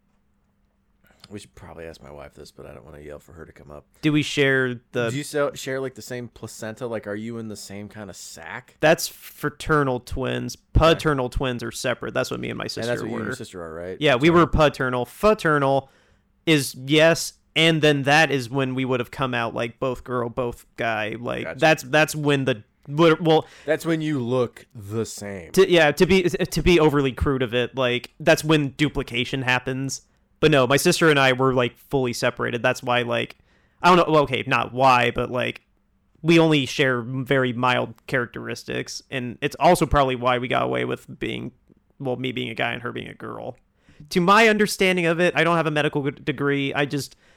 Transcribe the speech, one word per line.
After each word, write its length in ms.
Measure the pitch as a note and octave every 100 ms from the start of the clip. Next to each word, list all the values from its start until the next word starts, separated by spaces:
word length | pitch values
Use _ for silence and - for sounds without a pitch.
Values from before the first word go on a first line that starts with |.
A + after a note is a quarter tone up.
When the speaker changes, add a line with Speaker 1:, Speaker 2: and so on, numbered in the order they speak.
| _ _ _ _ _ _ _ _ _ _ _ _ -
Speaker 1:
we 100 | G2+
should 160 | - -
probably 300 | F2 D#2+ E2
ask 180 | D2+
my 80 | C2+
wife 240 | D2 C#2+ -
this, 160 | -
but 160 | - -
I 60 |
don't 120 | - -
wanna 140 | D2
yell 160 | D2+ D2
for 160 | -
her 120 | E2 -
to 60 |
come 200 | - C#2+
up. 140 | D2 - _
Speaker 2:
Do 100 | D3+
we 100 | D3+
share 540 | C#3 D3 C3+ C3+ B2+ A#2+ _
the 180 | B2 A#2
Speaker 1:
Do 80 | C3+
you 60 |
so, 280 | D3 D3 C#3+ -
share, 240 | C3+ C3+
like, 160 | C3+ A2
the 60 |
same 240 | - B2 A#2+
placenta? 580 | - A2 - A2 A2 A#2+
Like, 220 | A2 G2+
are 80 | G#2
you 240 | A2+ A#2
in 80 | A2
the 80 | G2+
same 340 | - G2 G#2
kinda 240 | G#2+ G2
sack? 640 | - - - E2 A2 - _
Speaker 2:
That's 280 | D#3 E3+ -
fraternal 920 | - - - D3 - - D3+ C3+ B2
twins. 560 | - - B2+ B2 B2 -
Speaker 1:
Okay. 380 | _ - D#3+
Speaker 2:
Paternal 360 | E3+ D#3+ C3+ B2+
twins 340 | - C3+ A#2+
are 80 | A#2
separate. 420 | - B2+ A#2 A#2+
That's 160 | B2+ B2+
what 100 | B2
me 100 | B2
and 80 | A#2
my 100 | G#2+
sister 140 | -
Speaker 1:
And 80 | A2+
that's 120 | A#2
what 80 | A2
you 60 | A2+
and 80 |
Speaker 2:
were. 60 | A2
Speaker 1:
your 60 | B2+
sister 260 | A2 F#2
are, 100 | E2
right? 240 | E2 F2+ F#2+
Speaker 2:
Yeah, 160 | D3 B2
we 140 | D#3+
Speaker 1:
Paternal. 100 | E3+
Speaker 2:
were 80 | D#3
paternal. 580 | D#3+ D3 - B2+ B2 A#2+
Fraternal 840 | - G#3 G#3+ E3 D3 C3+ C#3 - _ _ _ _ _ -
is 300 | D3+ B2+ B2+
yes, 580 | C3 D3+ D#3+ E3 - - _ D#3
and 260 | E3 D#3+
then 220 | D3+ C#3+
that 260 | C3+ D3+ D3+
is 180 | C3+ A#2
when 240 | C#3 C3 B2+
we 100 | C3
would 140 | B2+
have 100 | A#2+
come 240 | - C3
out, 220 | A#2+ A#2 A#2+
like, 240 | A#2+ -
both 240 | C3+ A#2+
girl, 260 | - B2+ A#2+
both 380 | B2 A#2+ - _ -
guy. 380 | A#2 A2 G#2+ A#2
Like, 260 | A#2+ B2 A#2+
Speaker 1:
Gotcha. 140 | B2+
Speaker 2:
that's, 240 | D#3+ D#3+
that's 320 | B2+ D3+ D#3 D3+
when 300 | D3 C#3 C3+
the, 180 | A2+ - _ -
lit-, 320 | D3 E3 D#3+
well 280 | E3 D#3 - - -
Speaker 1:
That's 180 | D#3
when 160 | E3 D#3+
you 180 | D#3 C#3+
look 480 | A#2 B2+ A#2 - - A#2
the 320 | G2+ A2+ G#2+
same. 440 | - G2+ F#2+ D#2+
Speaker 2:
to, 140 | F#3+ F#3+
yeah, 240 | E3+ D3+
to 140 | D3 E3+
be, 160 | F#3+ E3+
to 320 | - F3 E3+
be 180 | F3 E3+
overly 340 | D#3 C#3+ C3+
crude 280 | A#2 C#3+ C3
of 140 | B2 B2
it, 200 | A#2+ B2+
like, 360 | B2+ A#2+ - -
that's 240 | D#3+ D#3
when 260 | D3+ D#3 C#3+ C#3
duplication 640 | D3 C#3 B2+ B2 B2 C3+
happens. 600 | B2+ B2+ C3 C3 C3+ - _ _ _ _
But 100 | D#3
no, 160 | C#3+ B2
my 80 | C#3
sister 320 | F3 - E3
and 80 | C#3+
I 140 | C3
were, 220 | B2+ C3
like, 240 | B2+ A#2+ -
fully 340 | - C#3 B2+
separated. 480 | A#2 B2 - A#2+ A#2+
That's 220 | B2+ B2+
why, 180 | B2+ B2
like, 340 | A#2+ A#2 A#2+ - _ _ _ _
I 60 | F3
don't 180 | F3+ D#3+
know, 80 |
well, 100 | D#3
okay, 200 | C3+ A#2+ B2
not 280 | B2 A#2
why, 360 | B2 C3+ B2 A#2+
but, 220 | B2 B2
like, 300 | B2 A#2 - _ _ _ _ _ _
we 160 | D#3 E3
only 280 | D#3+ D3+ B2+
share 340 | - C3+ B2
very 520 | A#2 C3 B2 C#3 B2+
mild 400 | A#2+ B2+ B2 A#2 - -
characteristics, 960 | C3+ A#2 A#2+ A#2 A#2 - B2 B2+ - -
and 280 | C3 B2 -
it's 140 | D3 -
also 240 | D#3 F3+ D3+
probably 300 | C#3+ C3 B2+
why 200 | B2 B2
we 120 | B2
got 140 | B2+
away 200 | B2+ B2+
with 360 | B2 B2 - -
being, 340 | A#2 A#2+ B2 - _ _ _ -
well, 180 | C3 B2
me 160 | C3
being 160 | A#2+ B2
a 40 |
guy 200 | A2+ A#2+
and 80 | A#2+
her 80 | A#2
being 160 | A#2+ A2+
a 60 |
girl. 420 | - A2+ A2+ A#2 - _ _ _ - -
To 100 | F#3
my 300 | F3 G#3 A3+
understanding 560 | G#3+ G#3 - F#3+ F#3 E3
of 160 | E3
it, 120 | F3 D3
I 80 | D#3+
don't 100 | E3+
have 120 | D#3+
a 40 |
medical 320 | D3+ D3 D3
g-, 80 | C#3
degree. 640 | - - C3+ C#3+ C#3 C#3
I 120 | C#3 D3
just 300 | D3 - _ _